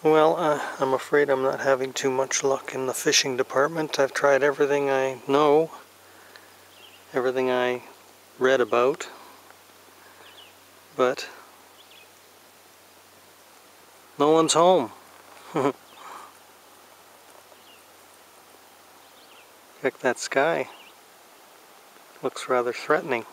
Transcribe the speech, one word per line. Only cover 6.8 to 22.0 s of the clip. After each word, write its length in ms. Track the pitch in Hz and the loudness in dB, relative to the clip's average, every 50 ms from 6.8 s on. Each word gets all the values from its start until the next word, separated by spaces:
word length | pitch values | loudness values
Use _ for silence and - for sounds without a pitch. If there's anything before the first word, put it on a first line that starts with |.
| - - - - - - - | -20 -20 -20 -20 -20 -8 -6
everything 360 | 135 120 131 127 131 127 127 | -4 -2 -2 -2 -2 -2 0
I 340 | 127 127 123 123 123 123 - - - - - - - - - - - | 0 0 0 -2 -2 -4 -8 -16 -20 -20 -20 -20 -20 -20 -20 -20 -8
read 220 | - 127 131 135 131 | -2 2 2 4 2
about, 480 | 120 107 120 120 123 131 156 - - - - - - - - - - - - - - - - - - - - - - - - - - - - - - - - - - - - - - - - | 2 0 2 2 2 2 0 -2 -8 -16 -16 -20 -20 -20 -20 -20 -20 -20 -20 -20 -20 -20 -20 -20 -20 -20 -20 -20 -20 -20 -20 -20 -20 -20 -20 -20 -20 -20 -20 -20 -20 -20 -20 -20 -20 -20 -2
but 320 | - 127 127 131 - - - - - - - - - - - - - - - - - - - - - - - - - - - - - - - - - - - - - - - - - - - - - - - - - - - - - - - - - - - - - | 0 0 0 0 -4 -10 -16 -16 -20 -20 -20 -20 -20 -20 -20 -20 -20 -20 -20 -20 -20 -20 -20 -20 -20 -20 -20 -20 -20 -20 -20 -20 -20 -20 -20 -20 -20 -20 -20 -20 -20 -20 -20 -20 -20 -20 -20 -20 -20 -20 -20 -20 -20 -20 -20 -20 -20 -20 -20 -20 -20 -20 -20 -2 0
no 100 | 143 151 | 4 4
one's 240 | 160 160 160 151 - | 6 4 4 4 4
home. 360 | 156 170 180 185 170 123 107 - - - - - - - - - - - - - | 4 6 6 6 4 2 -2 -8 -18 -20 -20 -20 -20 -20 -20 -20 -20 -20 -6 -4
<laughs> 200 | 160 131 139 - - - - - - - - - - - - - - - _ - - _ - - - - - - - - - - - - - - - - - - - - - - - - - - - - - - - - - - - - - - - - - - - - - - - - - - - - - - - - - - - - - - - | -2 -2 -2 -2 -4 -16 -20 -20 -20 -20 -20 -18 -18 -20 -20 -20 -20 -20 _ -20 -20 _ -20 -20 -20 -20 -20 -20 -20 -20 -20 -20 -20 -20 -20 -20 -20 -20 -20 -20 -20 -20 -20 -20 -20 -20 -20 -20 -20 -20 -20 -20 -20 -20 -20 -20 -20 -20 -20 -20 -20 -20 -20 -20 -20 -20 -20 -20 -20 -20 -20 -20 -20 -20 -20 -20 -20 -20 -20 -20 -20 -20 -20 -20 -6
Check 180 | - 131 - - | -6 -6 -4 -2
that 200 | - 127 117 - | -4 -4 -4 -4
sky. 480 | - - - 139 139 160 135 143 127 - - - - - - - - - - - - - - - - - - - - - - - - - - - | -8 -4 -2 0 0 0 -2 -4 -6 -8 -12 -20 -20 -20 -20 -20 -20 -20 -20 -20 -20 -20 -20 -20 -20 -20 -20 -20 -20 -20 -20 -20 -20 -20 -20 -20